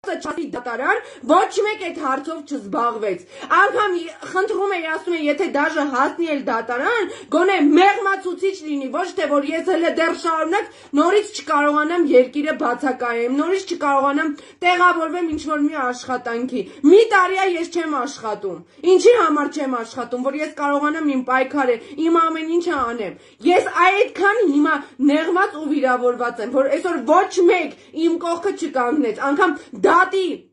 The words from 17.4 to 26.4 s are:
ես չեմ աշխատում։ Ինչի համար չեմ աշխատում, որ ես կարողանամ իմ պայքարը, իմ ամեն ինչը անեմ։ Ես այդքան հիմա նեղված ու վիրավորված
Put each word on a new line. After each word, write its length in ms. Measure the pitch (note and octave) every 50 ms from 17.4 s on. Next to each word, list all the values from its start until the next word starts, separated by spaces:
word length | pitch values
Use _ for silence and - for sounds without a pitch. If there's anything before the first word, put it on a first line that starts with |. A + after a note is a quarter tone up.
| F#4+ F#4+
ես 200 | F4 E4 E4+ -
չեմ 240 | - E4+ E4 D#4 D4+ C4+
աշխատում։ 560 | A#3+ C#4+ - - A#3 A3 G#3 G3+ G3+ F#3+ E3+ D#3+ - _ _ -
Ինչի 320 | - E4+ F#4+ F4+ - A4 A#4+ A#4
համար 300 | F4 D#4+ D4+ D4 C#4+ -
չեմ 260 | - D4+ C4+ C4 B3+ A#3
աշխատում, 480 | A3+ A3+ - C4 A#3 A#3+ B3 B3 B3+
որ 140 | C#4 C#4+ D4+
ես 100 | D4+ D4+ - -
կարողանամ 560 | D4 C#4+ C#4+ C#4+ D4 D4 D#4 D#4+ D#4 D4 C4+
իմ 80 | C4 B3 B3+
պայքարը, 480 | B3+ C4 C4 C4 - D4 C4 B3 A#3 A3+ - - D4+ C#4+
իմ 160 | D#4+ E4 E4 E4+
ամեն 340 | E4 E4 D#4+ D#4+ D#4 D#4+ E4 F4
ինչը 160 | E4+ E4+ D#4
անեմ։ 420 | C#4 B3+ A#3 A#3+ A#3+ G#3 F3 - - - - _ _ -
Ես 240 | D4+ F4+ - - - - D#4+ F4
այդքան 560 | F#4 G4 G4+ A4+ - - - F#4 G4 G#4 A#4+
հիմա 320 | G#4+ D#4 C#4 D4 D4 D#4+ D#4 C#4+ - - - - C4 C#4+
նեղված 440 | C#4+ D#4 E4 F4 E4+ F4+ G4 G#4 - D4+
ու 40 | D#4 D4
վիրավորված 720 | D4 C#4+ B3 C4 B3+ A#3+ B3 B3 A#3+ A#3+ B3 A#3+ - A3+